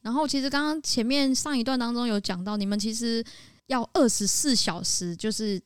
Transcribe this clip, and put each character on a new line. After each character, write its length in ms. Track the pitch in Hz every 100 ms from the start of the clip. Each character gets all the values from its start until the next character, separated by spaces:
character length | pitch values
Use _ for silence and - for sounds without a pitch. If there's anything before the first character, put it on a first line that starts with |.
然 100 | 214
后 160 | 262 294
其 140 | 277
实 80 | 269
刚 160 | 277 302
刚 160 | 311
前 240 | - 247 226
面 280 | 285 269
上 240 | 254 302 262
一 60 |
段 140 | 226 262
当 160 | 233
中 140 | 240 240
有 120 | 208
讲 240 | 202 180
到， 140 | 190 208
你 80 | 196
们 120 | 208
其 160 | 214
实 300 | 220 233 226 226 - - - -
要 160 | 254 226 381
二 120 | 247
十 200 | - 202
四 280 | - 294 240
小 280 | - 170
时 320 | 180 - 175 170
就 160 | 214
是 280 | 214 214 190